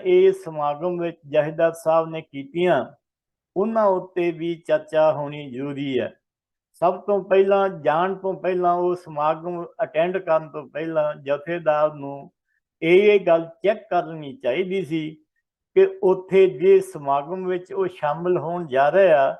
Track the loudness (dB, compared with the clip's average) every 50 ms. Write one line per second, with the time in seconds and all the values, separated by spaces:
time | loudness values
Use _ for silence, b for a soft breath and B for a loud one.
0 | 2 4 4 6 6 4 4 0 -4 -10 -6 -4 -4 -4 -4 -4 -4 -4 -4 -4
1 | -6 -6 -8 -12 -8 -2 0 0 0 0 0 0 0 0 0 -2 -2 0 2 2
2 | 0 -2 -6 -12 -12 _ -14 -14 -14 -10 -4 -2 0 2 2 0 -2 -6 -12 _
3 | _ _ _ _ _ _ _ _ _ _ -6 -4 -4 -2 0 0 2 2 0 0
4 | -4 -6 -4 -4 -2 -2 -4 -4 -6 -8 -8 -6 _ -2 -2 -2 -2 -2 0 2
5 | 2 2 2 0 -6 -8 -10 -12 -12 -12 -10 -10 -10 -8 -8 -8 -6 -4 -2 -2
6 | -4 -4 -8 _ _ _ _ _ _ _ _ _ _ _ _ _ 0 0 0 -2
7 | -2 -2 -2 -2 0 2 4 4 4 4 2 2 2 0 -4 -2 -2 0 0 2
8 | 0 -2 -4 -4 -6 -6 -6 -4 -4 -4 -2 0 0 0 0 0 0 -2 -2 -4
9 | -8 -10 -6 -2 -2 -2 -2 -2 -6 -8 -8 -8 -10 -10 -8 -6 -6 -2 0 0
10 | 0 0 -2 -4 -2 0 0 0 -2 -4 -12 -14 -14 -12 -10 -10 -8 -4 -2 -2
11 | -2 -2 -4 -6 -6 -4 -4 -4 -4 -6 -8 -2 0 0 2 2 0 -2 -2 -6
12 | -12 -12 -12 -14 -16 -20 _ _ _ _ _ _ _ _ _ _ 2 4 6 6
13 | 6 6 4 4 4 2 2 2 0 -4 -10 _ -2 -2 -2 -2 -4 -4 -2 -2
14 | -2 -4 -8 -12 -12 -14 -12 -6 -4 -2 -2 -2 -2 -2 -4 -6 -4 -4 -6 -6
15 | -6 -8 -10 -16 _ _ _ _ _ _ _ _ _ _ 4 4 4 4 2 0
16 | 0 0 0 0 -2 0 4 4 4 4 2 2 4 6 6 6 4 0 -8 -8
17 | -4 -2 -2 -2 -2 -6 -8 -8 -6 -6 -6 -6 -8 -8 -6 -6 -6 -6 -4 -4
18 | -4 -4 -4 -2 -2 -2 -2 -2 -2 -4 -6 -8 -6 -2 0 2 2 4 4 4
19 | 6 6 6 4 4 2 -2